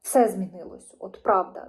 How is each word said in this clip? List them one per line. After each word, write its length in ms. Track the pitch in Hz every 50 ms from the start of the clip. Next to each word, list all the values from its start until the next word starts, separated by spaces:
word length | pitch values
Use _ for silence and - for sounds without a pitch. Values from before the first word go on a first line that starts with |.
| _
все 220 | - - 269 240 214
змінилось. 680 | 190 190 190 185 - 180 165 - - - - - _ _
От 240 | - 196 - - _
правда, 460 | - 208 190 180 - - - -